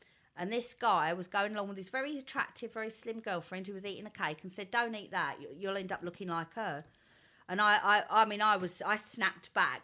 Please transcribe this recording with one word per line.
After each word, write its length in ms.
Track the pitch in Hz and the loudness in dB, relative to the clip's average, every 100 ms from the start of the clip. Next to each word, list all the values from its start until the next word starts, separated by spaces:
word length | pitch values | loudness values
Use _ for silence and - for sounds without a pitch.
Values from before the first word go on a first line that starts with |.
| _ _ _ | _ _ _
and 160 | - 180 | -8 -4
this 220 | 233 240 | -2 -4
guy 400 | - - 180 156 | 0 4 4 4
was 160 | 180 175 | 0 -2
going 240 | 202 208 | -2 0
along 140 | 214 196 | -2 -4
with 80 | 190 | -6
his 140 | 185 | -6
very 260 | 262 277 294 | -4 -4 -6
attractive, 560 | 262 269 - - 226 | -6 -4 -4 -6 -10
very 160 | 226 220 | -8 -8
slim 300 | 220 226 226 | -8 -10 -8
girlfriend 460 | 220 180 165 185 190 | -4 -4 -4 -10 -8
who 80 | |
was 100 | 190 | -8
eating 220 | 202 190 208 | -8 -10 -12
a 40 | |
cake 320 | - 160 156 | -4 -4 -4
and 60 | 185 | -10
said, 180 | 196 190 | -12 -4
"Don't 240 | 240 233 | 0 0
eat 160 | 214 196 | -2 -6
that, 320 | 185 147 - | -2 -2 -4
you, 60 | - | -10
you'll 220 | 143 196 196 | -8 -4 -2
end 160 | 185 | -4
up 100 | 190 | -4
looking 260 | 175 170 190 | -6 -8 -4
like 260 | 165 160 | -4 -4
her." 320 | - 208 147 - _ _ _ _ _ - | -6 -4 -6 -10 _ _ _ _ _ -4
And 120 | 185 | 4
I, 180 | 208 208 | 6 8
I, 200 | 202 208 - | 8 4 6
I 140 | 214 220 | 6 6
mean, 160 | 208 | 4
I 140 | 214 202 | 4 4
was, 260 | 180 - | 0 -4
I 120 | 185 214 | 0 0
snapped 580 | - - 190 - - | -2 -2 -2 -2 -4
back. 280 | 202 160 127 | 2 2 0